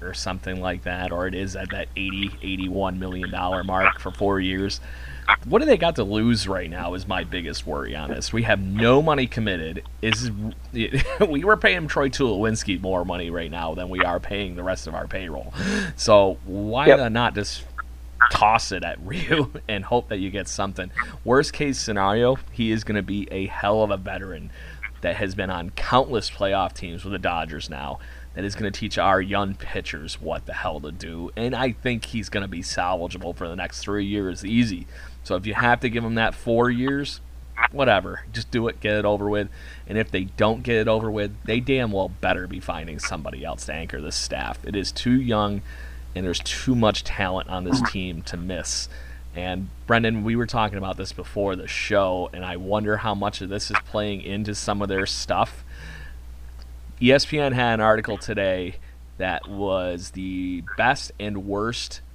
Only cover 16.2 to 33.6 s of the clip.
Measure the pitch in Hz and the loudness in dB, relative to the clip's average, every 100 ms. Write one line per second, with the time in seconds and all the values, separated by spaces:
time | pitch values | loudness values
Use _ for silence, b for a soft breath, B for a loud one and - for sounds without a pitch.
16.2 | 98 85 98 95 104 120 147 139 120 113 | 8 4 -4 -4 0 6 8 8 8 4
17.2 | 120 104 101 - - - - - - - | 2 2 -2 -6 -8 -10 -12 -14 -14 2
18.2 | 113 - 107 113 - 92 85 - 92 170 | 4 6 6 6 2 -4 -4 -6 -6 -4
19.2 | 156 156 131 - - 104 95 120 - 104 | 2 2 2 -4 -4 -4 2 0 2 -2
20.2 | 95 98 92 - 98 95 92 B B B | -2 -2 -4 -4 -4 -4 -6 B B B
21.2 | 110 127 - - 147 127 - 101 98 107 | 4 6 6 0 0 0 0 4 4 6
22.2 | 120 135 - - 113 110 107 107 92 101 | 6 4 -2 -2 2 2 2 -2 0 -4
23.2 | 92 95 95 - 101 110 107 98 95 95 | -4 -4 -4 -2 2 4 4 0 -2 -8
24.2 | 95 82 - B B B B - 87 85 | -8 -10 -10 B B B B -4 -4 -2
25.2 | 101 98 95 92 87 - - 127 143 120 | -2 -2 -4 -4 -6 -4 4 4 4 0
26.2 | - - 98 98 90 - 90 85 95 95 | -2 -2 0 2 0 -4 -8 -8 -6 -2
27.2 | 92 85 80 76 - 71 69 65 b b | -2 -2 -4 -6 -8 -8 -8 -8 b b
28.2 | b - 98 101 104 95 104 - 90 95 | b -6 -6 -2 -4 -2 -4 2 4 4
29.2 | 92 98 101 98 - - - 76 80 - | 4 0 0 -4 -4 -4 -6 -8 -8 -8
30.2 | 78 82 - 78 90 76 73 87 85 82 | -4 -6 -6 -6 -4 -4 -8 -10 -10 -8
31.2 | 85 - 120 120 131 110 131 117 - 117 | -8 -4 -4 0 -2 -2 -2 -2 -2 -6
32.2 | 98 107 98 87 82 - 90 92 87 92 | -4 -4 -4 -6 -4 -2 0 0 -2 -4
33.2 | 87 87 87 90 | -8 -6 -6 -4